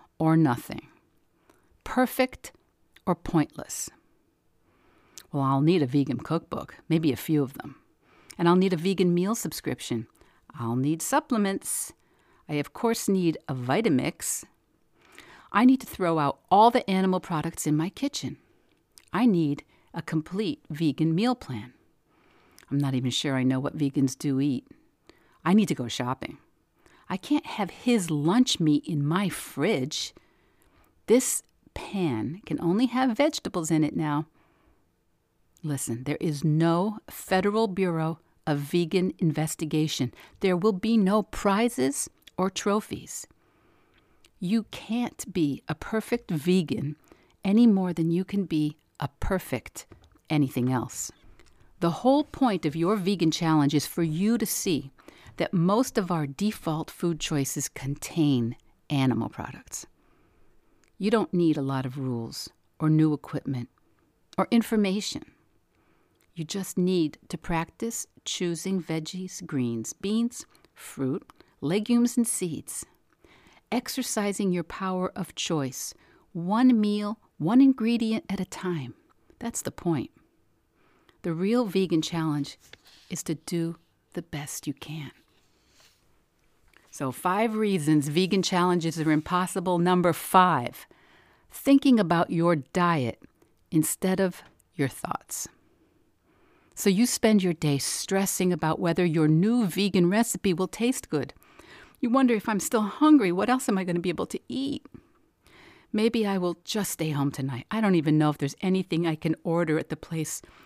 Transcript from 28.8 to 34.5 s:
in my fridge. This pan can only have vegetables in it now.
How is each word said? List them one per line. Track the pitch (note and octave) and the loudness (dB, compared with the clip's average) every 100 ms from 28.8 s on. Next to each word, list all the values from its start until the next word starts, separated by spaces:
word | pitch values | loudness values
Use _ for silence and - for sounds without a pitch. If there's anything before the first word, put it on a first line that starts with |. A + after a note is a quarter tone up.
| - | 2
in | D#3 C#3+ | -2 0
my | F3 G3 | 0 -2
fridge. | - - - E3 E3+ C3 - - - _ _ _ _ _ _ _ _ - | -4 -8 -2 0 2 -2 -6 -10 -12 _ _ _ _ _ _ _ _ 2
This | A#3+ - - - _ _ | 4 4 -4 -8 _ _
pan | - - G3+ E3+ A2 B2+ F3+ - | -18 -10 -2 0 0 -4 -8 -8
can | D3+ | -2
only | F3 G3 B3+ | 0 2 2
have | A#3+ C4 A3 | 2 0 2
vegetables | D4+ - - F3+ D#3+ | 2 0 -6 -4 0
in | D#3+ | 2
it | D3 - | 2 0
now. | D#3 D3 D#3 _ _ | -2 -2 -4 _ _